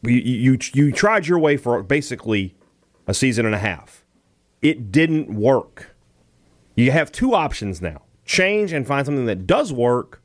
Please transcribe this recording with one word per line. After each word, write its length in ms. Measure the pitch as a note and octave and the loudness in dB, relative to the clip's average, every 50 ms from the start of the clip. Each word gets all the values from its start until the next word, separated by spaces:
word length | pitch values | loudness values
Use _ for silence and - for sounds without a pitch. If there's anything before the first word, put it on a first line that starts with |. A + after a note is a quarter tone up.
| - | 0
You, 100 | A#2 A#2+ | 2 2
you, 380 | B2 - A#2+ B2+ G#2+ A#2+ C3 C3 | 2 2 0 -2 2 2 2 2
you, 40 | B2+ - - - | 2 0 -4 0
you 180 | C3+ D3 D3 | 2 2 2
tried 360 | - - - G#3 A3 G#3+ F3 D3 | 2 2 2 2 2 2 2 2
your 120 | F3+ E3+ | 0 2
way 180 | D#3 D3+ D3 C#3 | 4 2 2 0
for 240 | - A#2+ A#2+ G2+ G2 | 0 -2 -2 -2 0
basically 720 | F#2+ C3 D3+ C#3+ - C3 G#2+ - A2+ A2 G2+ G2 F#2 _ _ _ _ _ _ _ _ _ _ _ - | 0 -2 -2 -2 -4 -10 -10 -4 -2 0 0 0 -4 _ _ _ _ _ _ _ _ _ _ _ -4
a 60 | G2 | -2
season 320 | - - C3 A#2+ A2 A#2 | 0 2 2 2 2 0
and 80 | A2 G#2+ | 0 0
a 60 | G2+ | 0
half. 440 | G2+ A2 F2+ D2 - - - - _ _ _ _ _ _ _ _ _ _ _ _ | -2 -4 -4 -6 -12 -20 -20 -20 _ _ _ _ _ _ _ _ _ _ _ _
It 300 | - D3 D#3+ - A#2+ G2+ | -6 -6 -6 -6 -8 -2
didn't 420 | F#2 D3 D#3+ D#3+ D#3+ D#3 D3+ - G#2 | 2 2 2 2 0 -2 -2 -4 -6
work. 600 | G#2+ G#2 B2 C3+ A#2+ - - _ - - - - _ _ _ _ _ _ _ _ _ _ _ _ _ _ _ _ | 0 2 2 2 2 0 -4 _ -20 -20 -20 -20 _ _ _ _ _ _ _ _ _ _ _ _ _ _ _ _
You 160 | - A#2+ B2+ | 0 2 2
have 200 | C3 E3 D3+ - | 4 2 0 -2
two 220 | - - - C4 A#3+ | -4 -4 -2 0 2
options 460 | F#3+ D#3+ C#3+ - - A2 G2+ F#2+ E2+ | 0 0 -2 -4 -6 -8 -8 -8 -6
now. 200 | F2+ E2+ D#2 C#2+ _ _ _ _ _ | -8 -10 -10 -10 _ _ _ _ _
Change 460 | - - - F#3 F#3+ G#3 G#3+ G#3 F#3+ | -4 0 0 2 2 2 0 -2 -2
and 160 | E3 D3+ C3 G#2+ | -4 -6 -4 -2
find 180 | C#3 C#3 C#3 | -2 -2 -2
something 200 | C3 D3 C#3 B2+ | -2 -2 -2 -2
that 200 | A#2 G#2 F#2 F#2+ | -2 -4 -4 0
does 280 | F#2+ F3 - - A3 D3 | 0 0 0 0 -2 -2
work 480 | B2 A#2+ A#2+ B2 B2 - - - - _ | 0 2 2 2 0 -2 -6 -16 -20 _